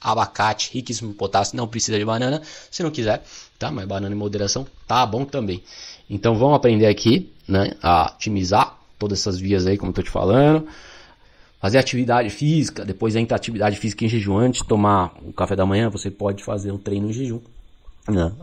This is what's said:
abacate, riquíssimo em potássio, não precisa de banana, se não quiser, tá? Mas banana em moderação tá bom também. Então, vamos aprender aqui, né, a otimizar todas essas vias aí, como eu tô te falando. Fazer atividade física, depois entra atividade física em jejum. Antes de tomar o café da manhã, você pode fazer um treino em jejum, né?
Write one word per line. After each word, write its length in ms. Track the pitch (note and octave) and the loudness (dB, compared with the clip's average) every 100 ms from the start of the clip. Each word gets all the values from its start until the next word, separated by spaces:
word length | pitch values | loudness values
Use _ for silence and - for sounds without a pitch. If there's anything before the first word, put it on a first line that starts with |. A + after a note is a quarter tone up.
abacate, 680 | - A2+ A#2+ - G#2+ G#2+ - | -4 -2 -2 0 -2 -2 -6
riquíssimo 380 | B2+ A#2+ A2 A2 | -8 -8 -8 -8
em 40 | |
potássio, 420 | G#2 G2 G2 G#2 B2 | -6 -2 0 0 -4
não 100 | A#2 | -6
precisa 320 | A#2 - G#2+ | -4 -2 -2
de 60 | |
banana, 360 | G#2+ A2+ B2+ D3+ - - - | 0 -2 0 -2 -6 -20 -14
se 140 | - | -6
não 60 | E3+ | -6
quiser, 320 | D3+ A2+ A2+ - - - - | -2 -2 -2 -4 -20 -20 -10
tá? 100 | A2+ | -8
Mas 140 | - F#2+ | -6 -6
banana 280 | G2 G2 | -4 -4
em 40 | G#2 | -4
moderação 460 | G#2 G2+ G2+ B2 C3+ - - | -4 -2 -2 -4 -6 -12 -2
tá 180 | A#2 | 0
bom 200 | B2+ G#2+ | 2 0
também. 400 | C#3 C#3+ G#2+ F2+ - - - - - | -4 -4 -4 -6 -10 -20 -20 -20 -10
Então, 300 | G2+ A2+ A2 | -2 2 4
vamos 160 | C3+ | 4
aprender 320 | D3 B2 A2 G#2+ | 6 6 6 4
aqui, 460 | G#2 A2+ D#3 F#3 - - | 4 4 2 2 -12 -2
né, 280 | F#2+ G2 - | 0 0 -2
a 300 | - F2 D#2 | 2 4 2
otimizar 640 | - - G2+ F#2 G#2 A2 - _ - | -2 -4 -2 2 2 2 -2 _ -8
todas 220 | G#2 G2 | -4 -4
essas 220 | - F#2 | -4 -4
vias 260 | F#2+ G2 F#2 | 0 2 2
aí, 100 | G2+ | 0
como 140 | F#2 | -2
eu 40 | |
tô 80 | F2+ | -4
te 60 | F2+ | -4
falando. 580 | - F#2+ A#2 D3 D#3 D#3 - - - - _ _ _ - _ | -2 2 6 6 4 0 -16 -20 -20 -20 _ _ _ -20 _
Fazer 200 | G2 B2+ | 0 2
atividade 500 | B2+ B2+ A#2+ A#2+ A2 | 2 0 0 0 0
física, 560 | - D3 D#3+ A#2 - | 0 2 2 0 -4
depois 320 | G2+ F#2+ A2+ A2 | -8 -4 -2 0
entra 180 | A2+ | 0
atividade 420 | A2+ - A2+ G#2 G2+ | -2 -2 0 0 0
física 280 | A#2 G2+ | -4 -2
em 40 | A#2 | 0
jejum. 280 | A#2 G2+ G2 | 0 0 2
Antes 240 | B2 B2 | 2 0
de 80 | - | 0
tomar 480 | G#2+ G2+ G2+ F2 - | 2 4 4 0 -6
o 80 | - | -12
café 240 | - F#2 F#2+ | -4 -2 0
da 80 | |
manhã, 240 | F#2+ G2 A2+ | 2 2 0
você 220 | G2+ G2 | -2 -8
pode 340 | - G2+ G2+ | -4 -4 -4
fazer 260 | - G#2+ G2+ | -6 -6 -4
um 80 | G2+ | -6
treino 300 | G#2 G2+ G#2 | -4 -4 -2
em 40 | |
jejum, 280 | A2+ C3 A#2 A2+ - - - - - - | -4 -6 -8 -12 -20 -20 -20 -20 -14 -2
né? 260 | G2+ E2 A2 | 0 0 -4